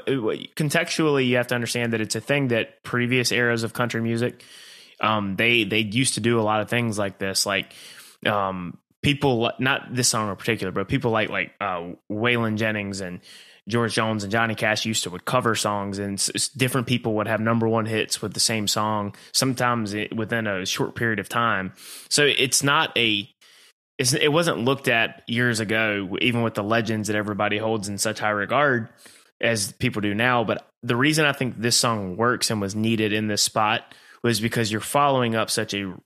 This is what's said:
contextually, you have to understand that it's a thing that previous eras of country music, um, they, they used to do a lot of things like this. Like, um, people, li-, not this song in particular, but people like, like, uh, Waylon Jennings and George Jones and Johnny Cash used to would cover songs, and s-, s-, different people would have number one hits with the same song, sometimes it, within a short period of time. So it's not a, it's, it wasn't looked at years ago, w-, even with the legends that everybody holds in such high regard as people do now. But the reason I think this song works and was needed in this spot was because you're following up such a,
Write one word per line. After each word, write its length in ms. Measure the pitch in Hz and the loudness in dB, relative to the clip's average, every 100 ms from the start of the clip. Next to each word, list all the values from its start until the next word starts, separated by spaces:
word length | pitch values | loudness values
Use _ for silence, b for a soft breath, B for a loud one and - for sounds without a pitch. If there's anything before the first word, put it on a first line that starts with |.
| - | -2
contextually, 1200 | 135 107 73 - - 151 170 - - 160 139 127 | 0 -2 -4 -6 -4 0 0 0 0 2 2 2
you 100 | 123 | 2
have 100 | 120 | 0
to 60 | 123 | -2
understand 360 | 117 120 117 | -2 -2 -2
that 60 | 113 | -2
it's 140 | 104 | -2
a 60 | 113 | -4
thing 280 | - 143 131 | -2 0 2
that 340 | 113 - - | 0 -2 -8
previous 480 | - 123 120 127 120 | -6 -2 2 2 4
eras 320 | 117 120 117 | 4 2 2
of 80 | 113 | -2
country 280 | - 120 117 | -2 -2 0
music, 440 | 113 117 120 - B B B B B - | 0 0 0 -4 B B B B B -2
um, 340 | 107 107 101 | 0 2 0
they, 300 | 95 117 120 | 0 2 4
they 160 | 101 107 | 2 0
used 340 | 107 117 131 | 0 0 0
to 60 | - | 0
do 180 | 117 117 | 2 2
a 40 | |
lot 180 | 107 107 | 2 0
of 100 | 104 | 0
things 260 | 120 117 104 | -2 0 -2
like 180 | 98 - | -4 -4
this. 260 | 98 95 | -4 -2
Like, 280 | 104 95 95 B B B B B | 0 -2 -4 B B B B B
um, 540 | - 104 95 92 87 - _ _ | 0 2 0 -2 -8 -10 _ _
people, 400 | 147 139 143 117 | 0 2 2 2
li-, 80 | 117 - | 0 0
not 340 | 131 135 - | 0 0 -4
this 160 | 123 123 | -2 0
song 220 | 117 107 | 0 -2
in 60 | 92 | -4
particular, 340 | - 113 95 | -2 -2 -2
but 160 | 98 98 | -4 -2
people 240 | 135 123 | -2 0
like, 180 | 110 104 | 0 0
like, 220 | 98 87 - | -2 -4 -4
uh, 340 | 101 87 87 87 - | -4 -4 -8 -12 -8
Waylon 460 | 104 120 120 113 107 | -2 2 2 0 0
Jennings 440 | 113 107 101 98 | -2 -2 -4 -6
and 180 | 92 90 B B B B - | -8 -10 B B B B -4
George 260 | 117 113 | 0 0
Jones 280 | 117 110 110 | 0 0 -2
and 80 | 101 | 0
Johnny 240 | 113 113 | 0 0
Cash 320 | 104 110 107 113 | 0 0 0 -2
used 160 | 113 | -2
to 60 | - | -4
would 140 | 87 | -8
cover 320 | - 127 117 104 | -2 0 2 2
songs, 420 | 107 104 98 98 | 0 -2 -4 -4
and 160 | 101 98 | -4 -2
s-, 100 | - | -2
s-, 140 | 101 - | -2 -4
different 380 | 127 127 131 120 | 0 0 0 0
people 280 | 123 117 | -2 0
would 120 | 107 104 | -2 0
have 140 | 107 | 0
number 260 | 110 117 113 | 2 2 2
one 180 | 113 107 | 2 0
hits 360 | 110 - - | -2 -2 -4
with 100 | 107 | -4
the 60 | 101 | -2
same 280 | - 113 101 | 0 0 -2
song, 460 | 110 107 107 101 B B | 0 0 -2 -4 B B
sometimes 600 | - 135 123 123 120 104 | 0 0 2 0 0 -2
it, 220 | 104 - | -4 -4
within 320 | 110 107 117 110 | -4 -2 -2 -2
a 180 | 95 95 | -4 -4
short 280 | - 135 | -2 -4
period 240 | - 117 107 | -2 0 0
of 100 | 95 | -2
time. 440 | 120 117 98 95 B B B B | 0 2 0 -2 B B B B
So 160 | 147 | 2
it's 380 | 143 - 131 - | 4 4 2 2
not 340 | 139 147 156 113 | 2 2 2 0
a, 320 | 117 101 - _ b b b _ _ - | 0 0 -4 _ b b b _ _ -2
it's, 140 | 127 | 0
it 180 | 147 151 | 4 4
wasn't 260 | 151 165 92 | 4 2 2
looked 280 | 117 135 - | 2 2 2
at 340 | 117 101 - - | 2 2 -4 -4
years 300 | 117 123 110 | 0 2 2
ago, 420 | 107 113 110 101 | 0 2 2 0
w-, 160 | 92 95 | -2 0
even 200 | 120 120 | 2 2
with 120 | 113 | 0
the 80 | 110 | 0
legends 440 | 104 113 113 110 104 | 0 0 0 -2 -2
that 80 | 104 | -2
everybody 420 | 104 101 104 104 | -2 -2 0 0
holds 300 | 110 113 98 | -2 -2 -4
in 100 | 101 | -4
such 220 | 110 107 | -4 -2
high 100 | 110 | -2
regard 580 | 104 98 123 147 120 113 B B B B - | -2 0 2 2 2 -2 B B B B -4
as 320 | 117 113 95 | 0 0 -2
people 280 | - 127 110 | -2 -2 0
do 140 | 101 | -2
now. 300 | 101 123 123 | 0 2 2
But 240 | 107 107 - _ | 0 -4 -8 _
the 120 | 120 120 | -2 2
reason 280 | 143 156 | 2 2
I 80 | 151 | 2
think 240 | 135 127 - | 0 -4 -2
this 180 | 117 - | 0 2
song 400 | 123 113 95 90 | 2 0 -4 0
works 340 | 117 117 - | 0 2 0
and 80 | 110 | -2
was 160 | 98 104 | -2 -2
needed 360 | 113 113 107 | 0 2 0
in 140 | 107 107 | 0 0
this 160 | 104 | 0
spot 520 | - 117 107 117 - B B B | 0 0 0 0 -6 B B B
was 160 | 120 107 | 0 2
because 300 | 113 123 107 | 0 0 0
you're 80 | 107 | -2
following 540 | - 143 143 135 117 113 | 0 2 4 2 2 0
up 140 | 104 | 0
such 240 | - 107 | -2 -2
a, 180 | 101 98 87 | -4 -6 -10